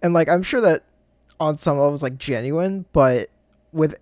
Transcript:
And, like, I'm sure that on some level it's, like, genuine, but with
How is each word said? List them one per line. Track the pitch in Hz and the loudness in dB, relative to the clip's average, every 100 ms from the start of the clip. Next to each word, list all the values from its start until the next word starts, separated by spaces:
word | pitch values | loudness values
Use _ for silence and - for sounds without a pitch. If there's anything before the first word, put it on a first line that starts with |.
And, | 175 | 0
like, | 170 156 | 2 2
I'm | 175 | 0
sure | 190 254 | 0 2
that | 202 160 - _ _ _ _ - | 2 2 -4 _ _ _ _ -6
on | 156 151 | -4 -2
some | 170 143 | -2 2
level | 143 | 0
it's, | 147 | 0
like, | 135 131 | -6 -8
genuine, | - 117 127 156 190 196 180 | -6 -6 -4 -4 -4 -6 -2
but | 165 131 123 - _ _ _ _ | 2 4 2 -4 _ _ _ _
with | 160 156 - | -2 -2 -4